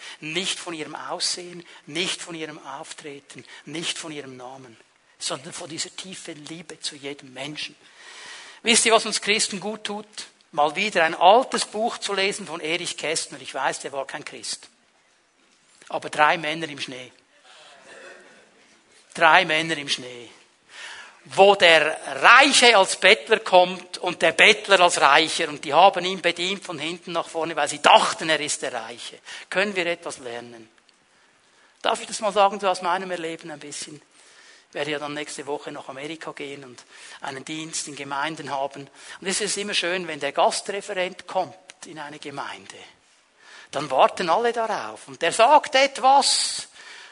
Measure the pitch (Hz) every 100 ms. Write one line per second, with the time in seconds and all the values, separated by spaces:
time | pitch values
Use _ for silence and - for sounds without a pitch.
0 | - - 156 160 190 - 180 165 151 151
1 | 131 175 - - 175 175 - - - 151
2 | 185 - - 165 156 143 143 139 160 -
3 | 156 143 _ 139 117 - - 151 165 -
4 | 165 147 135 127 127 135 123 113 _ _
5 | _ _ - 160 147 - 175 160 185 -
6 | 185 185 - 156 143 165 170 156 - 147
7 | 139 143 135 127 143 147 - 151 _ _
8 | - - - - - - 220 226 233 220
9 | 214 202 - 214 - 196 190 214 - 208
10 | 208 - - _ _ 160 151 156 208 196
11 | 160 175 175 226 254 220 - 208 226 -
12 | - 196 196 202 180 165 156 175 170 -
13 | 151 156 - 143 127 135 139 - 151 139
14 | 131 151 139 127 104 - - _ _ _
15 | _ _ _ _ _ _ _ _ - 160
16 | 151 147 151 175 151 160 160 139 127 127
17 | 123 _ _ _ _ - - - - -
18 | - - - - _ _ _ _ _ _
19 | _ - 165 170 175 156 160 147 139 127
20 | 127 123 117 - _ _ _ - - -
21 | - - 156 131 196 196 180 165 151 -
22 | - 135 165 247 285 247 240 214 185 -
23 | 190 - - 208 - 180 180 185 - -
24 | 180 165 165 156 190 214 - 190 175 165
25 | 147 147 160 - 160 143 - 147 196 185
26 | 175 190 175 170 180 196 - 160 156 175
27 | - 165 - 165 160 151 147 151 - 214
28 | - - 165 156 147 - 139 120 113 120
29 | - - - - - 185 208 185 170 170
30 | 151 139 123 120 120 117 110 _ _ _
31 | _ _ _ _ _ _ _ _ - 226
32 | 226 196 214 196 196 202 202 180 185 185
33 | 190 175 165 165 170 147 143 139 - 147
34 | _ _ _ - - - _ 165 147 147
35 | 147 147 147 - 139 143 - 147 - 135
36 | 151 160 - - 143 139 131 120 - -
37 | - - - 135 131 160 160 160 - 139
38 | 139 139 151 160 143 139 139 143 139 _
39 | - - 185 185 202 196 202 196 170 185
40 | 165 151 143 156 202 - - 202 202 190
41 | 180 185 - 190 156 123 _ - - 160
42 | 147 151 147 139 113 101 98 - - _
43 | _ _ _ _ - - - 135 147 135
44 | 160 - 180 180 240 233 226 180 110 110
45 | - 131 165 151 226 302 - 262 269 277
46 | 254 277 269 - - - - - - -
47 | -